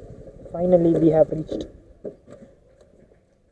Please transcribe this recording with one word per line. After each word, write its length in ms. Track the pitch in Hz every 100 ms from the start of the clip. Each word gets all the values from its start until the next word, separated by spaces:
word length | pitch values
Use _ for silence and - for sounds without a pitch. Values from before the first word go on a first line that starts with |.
| - - - - -
finally 440 | 170 180 180 170 160
we 100 | 160
have 180 | 156 151
reached. 300 | 156 151 - - - _ - - - _ - - _ _ _ _ _ _ _ _ _ _